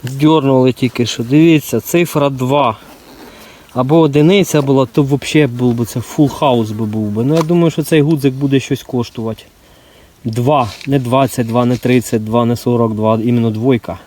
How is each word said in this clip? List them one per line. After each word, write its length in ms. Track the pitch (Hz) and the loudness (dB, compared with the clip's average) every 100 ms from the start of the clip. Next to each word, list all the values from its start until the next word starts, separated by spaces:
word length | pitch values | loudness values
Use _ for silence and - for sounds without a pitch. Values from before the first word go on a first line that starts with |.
здьорнули 680 | 127 135 151 160 139 131 127 | -10 0 2 4 4 2 2
тільки 320 | 123 127 - 117 | 0 -4 -2 -4
що. 180 | - | -4
Дивіться, 560 | 117 147 165 156 - 113 | 0 4 4 4 0 -6
цифра 500 | - 175 170 156 143 | -2 -2 0 0 -2
два. 480 | 135 127 147 127 107 - - - - - - - - - | -2 -2 0 0 -2 -12 -20 -20 -20 -20 -20 -20 -20 -10
Або 260 | 123 131 165 | -4 2 4
одиниця 600 | 160 143 151 202 180 151 | 4 4 4 4 2 0
була, 240 | 135 135 127 | 2 0 2
то 180 | - | 0
взагалі 440 | 139 139 - 156 143 | 0 -2 0 0 0
був 260 | 120 123 | 0 -2
би 120 | 117 117 | 0 -4
це 160 | 123 | -6
фул 280 | - - 143 | -6 0 0
хаус 420 | - 147 123 110 | 0 0 0 -2
би 140 | 107 110 | -4 -4
був 240 | 110 107 | -4 -4
би. 140 | 104 | -2
Ну, 120 | 127 160 | 0 0
я 60 | |
думаю, 300 | 160 175 165 | 2 2 2
що 120 | 160 | 0
цей 180 | 151 160 | 0 2
гудзик 320 | 147 156 135 | 2 0 0
буде 260 | 131 139 135 | -2 0 0
щось 240 | - 135 | 0 -8
коштувати. 600 | - 123 120 - 113 110 - _ _ - - - - _ | -4 -6 -6 -8 -10 -10 -16 _ _ -20 -20 -20 -20 _
Два, 460 | 123 113 123 147 113 - 139 | -6 -2 2 2 0 -6 -2
не 120 | 139 | -2
двадцять 480 | 120 131 135 - 113 | 0 0 0 -2 -2
два, 180 | 117 123 | 0 0
не 120 | 123 | 0
тридцять 480 | 127 123 - 113 110 | 0 0 0 -4 0
два, 200 | 117 117 | 0 0
не 100 | 117 | -2
сорок 400 | - 120 117 107 | -2 0 0 0
два, 240 | 110 113 | 0 0
іменно 280 | 113 120 117 | 0 0 0
двойка. 480 | 110 127 123 - 82 | 0 0 0 -2 -14